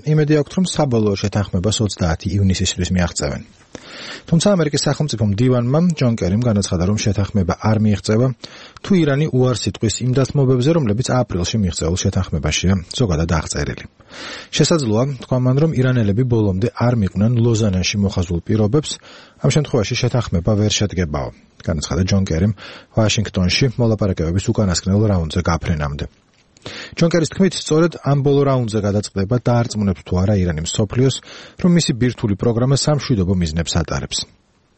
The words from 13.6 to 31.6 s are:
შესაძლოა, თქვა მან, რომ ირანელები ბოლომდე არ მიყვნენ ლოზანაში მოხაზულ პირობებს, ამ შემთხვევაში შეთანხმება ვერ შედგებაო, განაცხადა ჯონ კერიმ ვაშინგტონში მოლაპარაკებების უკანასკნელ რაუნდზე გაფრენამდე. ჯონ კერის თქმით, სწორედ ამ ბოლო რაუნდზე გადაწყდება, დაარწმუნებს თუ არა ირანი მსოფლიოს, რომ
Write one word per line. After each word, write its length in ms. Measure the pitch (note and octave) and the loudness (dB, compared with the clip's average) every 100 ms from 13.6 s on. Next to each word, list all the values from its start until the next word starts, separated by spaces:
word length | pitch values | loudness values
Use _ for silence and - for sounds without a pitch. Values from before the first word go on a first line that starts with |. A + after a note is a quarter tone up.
| C#3 - - _ - - - - - | -6 -8 -12 _ -20 -18 -16 -16 -6
შესაძლოა, 560 | - D3+ E3+ B2 G#2+ C#3 C3 | 0 2 2 2 0 0 -4
თქვა 200 | - B2+ | -4 0
მან, 180 | B2+ C3 | 2 2
რომ 140 | D#3+ | 2
ირანელები 500 | B2+ B2+ B2 G#2 G2+ | 2 2 2 2 0
ბოლომდე 440 | C3 A#2 G#2 F#2 A#2 | 2 2 2 0 -2
არ 200 | - A#2+ A#2+ | 0 0 2
მიყვნენ 360 | F#2+ F#2+ A2 A#2+ | 0 2 2 4
ლოზანაში 640 | A#2 A2 G#2+ F#2 F2+ G#2 | 2 2 2 0 0 0
მოხაზულ 420 | G2 G2 F2 E2+ | 0 0 -2 -4
პირობებს, 500 | - G#2+ G#2 D3 - - - - - _ | 0 0 2 2 -2 -8 -16 -20 -20 _
ამ 120 | C#3+ | 0
შემთხვევაში 460 | D#3 C#3+ C3 F#2+ A#2+ | 0 0 0 0 -2
შეთანხმება 560 | B2 B2 - F2+ F2+ | 0 0 -2 -2 0
ვერ 180 | G#2 G#2 | 2 2
შედგებაო, 580 | - G2+ - E2 D2 A#1+ - _ - | 0 -2 -2 -4 -4 -8 -12 _ -10
განაცხადა 460 | - D#2+ - - | -6 -4 -4 -2
ჯონ 200 | F#2 G2 F#2+ | 2 2 2
კერიმ 280 | D#2+ G2+ G#2 - - - | 0 0 -2 -10 -20 -6
ვაშინგტონში 760 | - G#2+ - F#2+ - F2 - C3+ | 0 2 0 -2 0 0 0 0
მოლაპარაკებების 760 | B2 A#2 G#2+ G#2 F2+ E2 F#2+ - | 0 0 2 0 0 -2 -2 -2
უკანასკნელ 540 | A2+ G2+ E2+ F#2 G2+ | 0 0 -2 0 2
რაუნდზე 400 | G#2+ F#2 D#2 F2+ | 2 2 0 -2
გაფრენამდე. 640 | E2+ D#2+ - D#2+ D2 D2 - - _ _ _ _ - - - | 0 0 -2 -2 -4 -6 -10 -14 _ _ _ _ -18 -16 -14
ჯონ 220 | - E3 | -2 2
კერის 200 | E3+ D#3 | 2 0
თქმით, 220 | - F#3+ - | 0 0 0
სწორედ 380 | - D#3 E3+ - | 0 2 2 0
ამ 200 | C3+ C#3+ | -2 0
ბოლო 220 | C#3 C#3 | 2 2
რაუნდზე 360 | C#3 C3 A2+ G#2+ | 2 2 0 0
გადაწყდება, 540 | G2+ G2+ - G2 G2 B2 | 0 0 -2 -4 -2 0
დაარწმუნებს 640 | - A#2+ A2+ G#2+ G2+ F2 | 2 0 0 0 0 -2
თუ 100 | - F2+ | -2 0
არა 180 | F#2+ G2+ | 2 2
ირანი 260 | F2 D#2 | 0 -2
მსოფლიოს, 520 | E2 - G#2+ B2 C3 - - - - | -4 -4 -2 2 0 0 -8 -20 -20
რომ 160 | - | -2